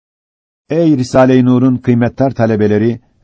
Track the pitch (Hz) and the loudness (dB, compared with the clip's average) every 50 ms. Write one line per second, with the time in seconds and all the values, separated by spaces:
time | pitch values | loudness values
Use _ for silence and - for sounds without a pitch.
0 | _ _ _ _ _ _ _ _ _ _ _ _ _ - 156 165 170 160 151 127 | _ _ _ _ _ _ _ _ _ _ _ _ _ -6 -4 -2 0 0 0 0
1 | 123 - - 131 127 127 131 131 123 123 127 123 127 131 127 123 - 123 120 117 | -2 -2 0 2 2 4 4 2 2 2 2 2 0 0 -2 -2 -2 -2 0 0
2 | 120 117 - - 131 139 - - 113 113 110 104 107 104 104 104 110 117 117 117 | 0 -2 -2 -4 -4 -4 -2 -2 -2 -2 0 0 0 0 0 0 0 -2 -4 -6
3 | _ _ _ _ | _ _ _ _